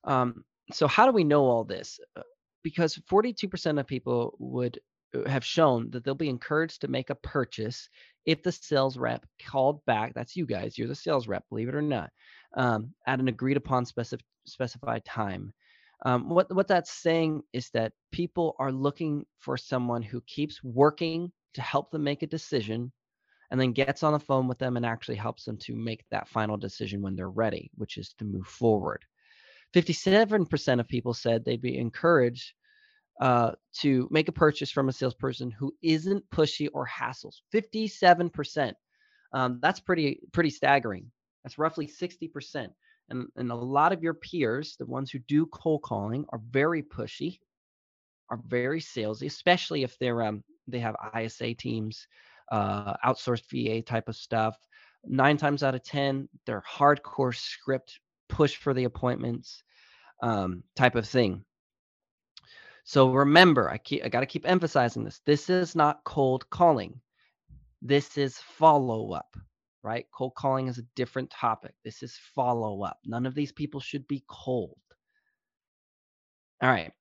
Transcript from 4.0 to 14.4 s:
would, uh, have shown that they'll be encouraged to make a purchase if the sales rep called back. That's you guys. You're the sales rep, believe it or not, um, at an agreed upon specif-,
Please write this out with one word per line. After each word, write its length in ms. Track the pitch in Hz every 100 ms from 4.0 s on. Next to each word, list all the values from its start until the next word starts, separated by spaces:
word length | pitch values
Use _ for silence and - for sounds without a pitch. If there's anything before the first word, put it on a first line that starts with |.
| 127 123 120 -
would, 400 | 127 123 123 120 _ _ _
uh, 140 | 127 -
have 160 | 135
shown 460 | - - 156 120 117
that 140 | 123
they'll 100 | 127
be 140 | 139 156
encouraged 520 | 123 - 156 160 -
to 60 | -
make 220 | 131 127
a 40 |
purchase 760 | - - 143 120 - 107 127 - _ - _ -
if 160 | 156
the 100 | 180
sales 460 | - - 143 135 127
rep 260 | 123 120 - _
called 400 | - 139 131 147 -
back. 280 | 110 113
That's 220 | 120 123 180
you 100 | 147
guys. 300 | 101 110 113
You're 120 | 117
the 60 |
sales 340 | 139 - 147 110
rep, 200 | 95 _
believe 200 | 107 117
it 60 |
or 80 | 143
not, 280 | 147 123 78 _ _ - _
um, 380 | - 127 110 120 - -
at 120 | 131
an 100 | 131
agreed 280 | 113 131 143
upon 280 | - 127
specif-, 360 | 120 - 113 123 _ _